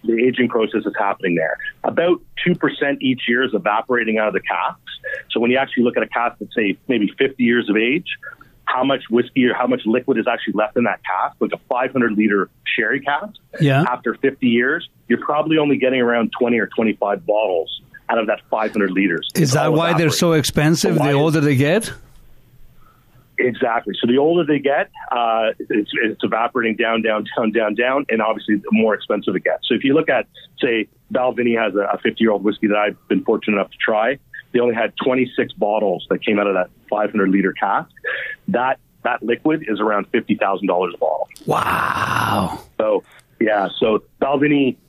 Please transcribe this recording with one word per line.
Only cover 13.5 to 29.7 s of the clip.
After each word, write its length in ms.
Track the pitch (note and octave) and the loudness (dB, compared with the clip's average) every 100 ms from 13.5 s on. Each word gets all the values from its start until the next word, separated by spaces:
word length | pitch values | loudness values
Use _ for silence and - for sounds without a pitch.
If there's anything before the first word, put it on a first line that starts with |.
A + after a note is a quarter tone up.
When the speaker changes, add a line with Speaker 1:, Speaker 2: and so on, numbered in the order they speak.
| - | 0
Speaker 2:
Yeah. 240 | D3 C3+ C#3+ | 2 4 2
Speaker 1:
after 240 | B2 A#2+ | -2 -4
fifty 340 | A2 C#3 C3+ B2 | 0 -2 0 2
years, 400 | A#2 B2+ D#3+ - _ _ | 2 2 -2 -6 _ _
you're 100 | - | -2
probably 380 | - D3 D#3 D#3 | 0 -2 2 2
only 180 | D3 B2+ | 2 2
getting 220 | B2+ C3 | 2 2
around 320 | A#2+ A#2 A2+ - | 2 2 0 0
twenty 200 | A#2+ A#2 | 0 0
or 80 | G2+ | -2
twenty-five 580 | - A2 G2+ G2+ G2 - | 0 0 0 -2 -2 0
bottles 560 | G#2 G#2+ F2 - - - - - | 0 2 0 -4 -10 -16 -18 -2
out 100 | A#2 | -2
of 80 | G#2+ | 0
that 120 | G#2 _ | -4 _
five 220 | A2+ A2 | -2 -2
hundred 200 | A2 F#2+ | 0 0
liters. 360 | F#2 G2 E2 - - | 2 0 -2 -4 0
Speaker 2:
Is 60 | |
Speaker 1:
It's 120 | D3 | 2
Speaker 2:
that 120 | C#3+ D3+ | 2 2
Speaker 1:
all 80 | |
Speaker 2:
why 140 | D#3 E3+ | 2 2
they're 140 | E3 E3 | 2 2
Speaker 1:
evaporating. 40 | - | 2
Speaker 2:
so 160 | F3 | 2
expensive 600 | D#3+ C3+ - D3+ E3 G3 D#3+ | 4 2 2 4 4 2 2
Speaker 1:
So 40 | |
why 80 | D3 | 2
Speaker 2:
the 60 | C#3 | 4
Speaker 1:
is 40 | |
Speaker 2:
older 200 | D#3 D#3 | 4 4
they 140 | D3 C3 | 4 4
get? 340 | C#3+ G3 - - - - - - - - - - - _ _ - _ - | 4 2 0 -12 -18 -20 -20 -20 -20 -20 -20 -20 -20 _ _ -20 _ -2
Speaker 1:
Exactly. 520 | B2 A2+ B2 A#2 G#2 F#2+ | -2 0 -2 -2 -4 -4
So 40 | A#2+ | 0
the 120 | B2+ | 2
older 260 | D3 F3 | 4 2
they 160 | D3+ D3 | 2 0
get, 300 | C#3 D3 G3 - - | 2 0 -2 -10 -6
uh, 380 | B2 A#2 A2+ A2 - | -2 0 2 0 -2
it's, 320 | - G#2+ G#2 - | -2 -2 -2 -2
it's 200 | A2+ G#2 | -2 -2
evaporating 520 | G2+ A2 A#2 B2+ A2+ G#2+ | -2 0 0 0 -2 0
down, 260 | A2+ A2+ | 0 0
down, 240 | A2 G#2+ G2+ - A2+ | 0 -2 -4 -2 0
down, 200 | A2 G#2+ | 0 0
down, 320 | G#2 B2 C3+ C#3+ | 0 0 0 -2
and 120 | A2+ | -2
obviously 360 | A2 G#2+ - G#2 | 0 -2 -2 -2
the 100 | - | 0
more 220 | G#2+ A2 | 2 2
expensive 400 | G2+ - G#2 - | 0 -2 -4 -2
it 120 | F#2 - | -2 -2
gets. 220 | E2+ | -4
So 60 | - | -2